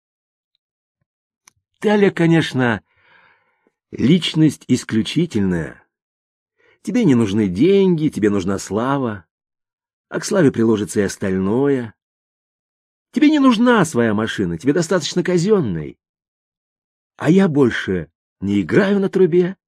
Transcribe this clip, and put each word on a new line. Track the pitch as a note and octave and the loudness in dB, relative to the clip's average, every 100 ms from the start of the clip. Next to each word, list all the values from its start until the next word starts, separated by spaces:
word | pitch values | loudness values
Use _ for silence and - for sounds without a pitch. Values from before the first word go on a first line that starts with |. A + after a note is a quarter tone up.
| _ _ _ _ _ _ _ _ _ _ _ _ _ _ _ _ _ _ | _ _ _ _ _ _ _ _ _ _ _ _ _ _ _ _ _ _
«Ты, | G#3 | 0
Олег, | G#3 G3 - | 2 2 2
конечно, | E3 E3 D3+ C3 B2 G#2 - _ _ _ _ _ _ _ _ _ _ | 2 2 0 -2 -2 -2 -8 _ _ _ _ _ _ _ _ _ _
личность | - A#2 F3+ - D#3+ D#3 - - | -4 2 2 0 0 0 0 -4
исключительная. | B2+ - A2 G2 D#3 E3+ G#2+ F#2+ F2 C#2 A#1+ _ _ _ _ _ _ _ _ _ _ | -4 -2 -4 -2 -4 -4 -2 -2 -2 -6 -14 _ _ _ _ _ _ _ _ _ _
Тебе | - A#3 | -6 0
не | F#3+ A#2+ | 2 2
нужны | G#2+ G#2 G2+ | 2 0 -2
деньги, | F2+ E3+ G3 F#3+ E3 D#3 | 0 2 4 2 2 -2
тебе | - G#2 | -2 0
нужна | G2+ F2+ F#2+ | 0 -4 -6
слава. | - G2+ B2+ C#3 A#2+ G2+ - _ _ _ _ _ _ _ _ | -6 -6 -4 -4 -6 -8 -16 _ _ _ _ _ _ _ _
А | E3 | -12
к | |
славе | - G3 C#3+ | -4 2 2
приложится | A2+ A2+ G#2 G#2 G#2+ | 2 0 0 -2 -2
и | |
остальное. | F#2+ - G2+ F#2+ F#2+ A#2+ C#3+ C3+ A2 - _ _ _ _ _ _ _ _ _ _ _ | -2 -4 -4 -2 -2 0 0 -2 -6 -16 _ _ _ _ _ _ _ _ _ _ _
Тебе | A#3 D4+ | 4 4
не | D4+ | 6
нужна | C4+ A3 B3 A3+ | 4 4 4 2
своя | D#3+ A#2+ A#2 | 2 2 0
машина, | G#2 A2 - F2+ E2+ | 0 -2 -4 -4 -2
тебе | C3+ | -2
достаточно | D3+ E3 F#3 - F3+ | -2 0 -2 -2 -4
казенной. | E3+ F3+ F#3 G#3 A#2+ D#2+ C#2+ - _ _ _ _ _ _ _ _ _ _ _ _ | -2 -2 2 0 0 -6 -8 -16 _ _ _ _ _ _ _ _ _ _ _ _
А | C3+ | 0
я | F#3+ G3 | 2 2
больше | C#3+ A#2+ - - F2+ D2+ _ _ _ | 2 0 0 -6 -6 -8 _ _ _
не | G2 G2+ | -4 -4
играю | D#2+ A#2+ G3 G3+ | 0 0 2 0
на | F#3+ | -2
трубе. | F#3+ F3+ F3 F3 G3 | 0 2 2 0 -6